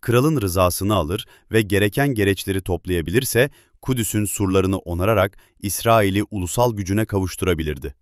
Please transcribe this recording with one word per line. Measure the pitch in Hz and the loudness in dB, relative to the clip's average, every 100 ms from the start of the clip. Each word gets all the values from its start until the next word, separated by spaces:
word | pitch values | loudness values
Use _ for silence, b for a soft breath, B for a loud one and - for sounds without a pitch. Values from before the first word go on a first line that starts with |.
Kralın | - 120 143 151 | 2 2 4 2
rızasını | 101 92 90 - 95 | 0 2 2 2 0
alır | 104 76 104 - b b | 0 0 -4 -8 b b
ve | 110 | 0
gereken | 98 98 101 120 143 | 2 2 2 0 -2
gereçleri | 120 98 98 - 95 | 2 2 0 -2 -4
toplayabilirse | - 87 - 87 78 101 113 117 143 b b b | -4 -6 -2 -4 0 -2 0 0 0 b b b
Kudüs'ün | - 127 107 107 | -4 -2 -2 -2
surlarını | 104 - 98 95 95 95 | -4 -2 2 2 2 -2
onararak | - 87 95 110 98 - b b | -4 -4 0 2 0 -4 b b
İsrail'i | 101 - 117 113 101 98 107 | -8 -4 2 2 4 0 -2
ulusal | 104 90 - 120 107 | -4 -6 0 0 0
gücüne | 92 98 | -2 -2
kavuşturabilirdi. | 110 101 92 - 92 85 76 69 73 - | 0 -2 -2 -2 -2 -2 -2 -6 -10 -14